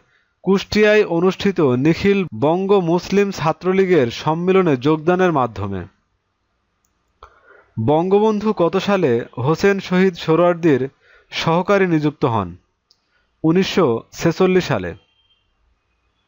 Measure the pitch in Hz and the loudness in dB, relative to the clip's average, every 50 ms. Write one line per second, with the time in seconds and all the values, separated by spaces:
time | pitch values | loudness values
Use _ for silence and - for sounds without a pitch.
0 | _ _ _ _ _ _ _ _ - 185 196 185 - - - 208 214 214 214 214 | _ _ _ _ _ _ _ _ -2 0 0 0 0 -2 0 2 4 4 4 2
1 | 190 - 170 170 180 190 - - - 196 185 185 156 127 123 127 139 160 165 - | 2 0 0 0 0 0 -2 0 -2 -2 0 2 2 2 2 2 2 0 0 2
2 | - 196 202 196 180 - 107 110 135 151 170 185 196 190 208 196 175 160 175 175 | 0 0 0 0 -2 -4 -6 -2 -2 0 0 0 0 0 0 0 2 0 -2 -2
3 | - - 190 196 202 202 180 - 143 160 156 - 175 185 190 190 190 180 180 151 | -2 -2 0 0 0 -2 -4 -4 -4 -4 -4 -4 -2 -2 0 0 2 2 2 2
4 | 123 117 - - - 151 160 170 175 185 185 190 185 165 139 123 117 151 156 156 | 2 0 -4 -6 -4 -4 -4 -2 -2 0 2 2 2 2 0 0 0 0 0 0
5 | 151 175 180 180 185 180 156 139 123 117 107 101 104 98 98 92 87 - _ _ | 0 -2 0 2 0 0 2 0 -2 -2 -4 -8 -8 -8 -8 -10 -10 -12 _ _
6 | _ _ _ _ _ _ _ _ _ _ _ _ _ _ _ _ _ _ _ _ | _ _ _ _ _ _ _ _ _ _ _ _ _ _ _ _ _ _ _ _
7 | _ _ _ _ - - _ _ _ _ - - _ _ - 110 110 127 - 160 | _ _ _ _ -20 -20 _ _ _ _ -20 -20 _ _ -8 -4 -2 0 0 0
8 | 175 190 196 202 214 220 214 202 208 220 202 - 170 165 165 190 - 202 202 196 | 0 2 2 2 2 2 0 -2 -2 -4 0 0 0 0 0 -2 -2 0 0 0
9 | 170 131 117 120 - - - - 120 147 160 - - 196 202 190 - - 185 180 | 2 0 0 0 -2 -6 -8 -4 -2 -2 0 2 2 0 0 0 -2 -2 0 2
10 | 190 190 170 - - 160 160 165 175 175 175 165 170 165 135 120 131 135 _ _ | 2 2 0 -2 -2 0 2 2 2 2 0 2 2 2 2 2 0 -6 _ _
11 | _ _ _ _ _ _ - - - 165 160 180 175 - 202 196 190 180 165 151 | _ _ _ _ _ _ -10 -6 -2 0 0 0 0 2 2 2 2 2 0 0
12 | 147 151 143 - 151 127 113 107 92 87 87 - _ _ _ _ _ _ _ _ | 0 -2 -2 -2 -2 -2 0 -2 -4 -4 -10 -18 _ _ _ _ _ _ _ _
13 | _ _ _ _ _ _ _ - - 160 165 190 185 - - 196 165 127 113 117 | _ _ _ _ _ _ _ -4 -2 0 2 2 0 0 0 0 2 2 0 -2
14 | - _ - - - 165 151 - 185 185 185 185 165 - 135 98 90 85 82 - | -6 _ -12 -4 -4 -2 0 2 0 2 2 0 0 -2 -6 -6 -6 -8 -12 -14
15 | _ _ _ _ _ _ _ _ _ _ _ _ _ _ _ _ _ _ _ _ | _ _ _ _ _ _ _ _ _ _ _ _ _ _ _ _ _ _ _ _
16 | _ _ _ _ _ | _ _ _ _ _